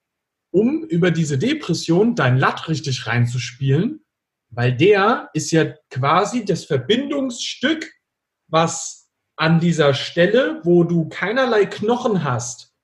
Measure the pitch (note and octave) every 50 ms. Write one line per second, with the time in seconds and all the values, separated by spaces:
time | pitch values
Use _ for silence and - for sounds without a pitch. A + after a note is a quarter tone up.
0 | _ _ _ _ _ _ _ _ _ _ - F3 G#3+ B3 D4+ D#4+ E4 - E3+ E3+
1 | F3+ F3+ D#3+ D#3+ E3 C#3+ D3 C3 D#3+ B3 D#4 D#4 - - E3 - - - E3 F3
2 | G#3+ A#3+ A#3 - C#3+ B2+ B2 C3 D#3 G#3+ - - - - D#3+ C3 - C#3+ B2+ -
3 | - G#2+ A2+ A#2+ A#2+ A#2+ B2 B2+ - - - - C#3 C3+ C3+ D3+ F#3+ B3+ D#4 D#4
4 | _ _ _ _ _ _ _ _ _ _ - G#2+ A#2+ B2 B2+ A#2+ D3+ G3+ G#3 G3
5 | F#3+ G#3+ B3+ C#4+ - - _ D#3+ - - - D#3+ D3+ D3+ - - _ _ - B2+
6 | C3 C#3 D#3 F3+ G3+ G3+ - B3 G#3 G3 F3+ - - - D#3 C3 A#2+ - G#3+ B3
7 | C#4+ C#4 D4 C#4 C4 C4+ A#3+ - - - - - - C#4 D#4+ D#4 - - - _
8 | _ _ _ _ _ _ _ _ _ _ E3 D#3+ E3 E3 - - - - - -
9 | _ _ _ _ _ _ _ - D#3 E3 E3 E3 E3 F3 E3 D3+ D3+ C#3+ C3+ C3
10 | - - - E3+ F3 G3 G#3+ B3 C#4 D4+ D#4+ - - E3+ F3 F3 E3+ E3+ F3 E3+
11 | D#3 - - - F#3 F#3 A3 C4 C4 B3 A3+ G#3+ G3 - - - G3+ G#3 A#3+ A#3+
12 | - B3 G#3 F3+ C#3 C#3+ B2 A#2 A#2+ - - - - _ _ _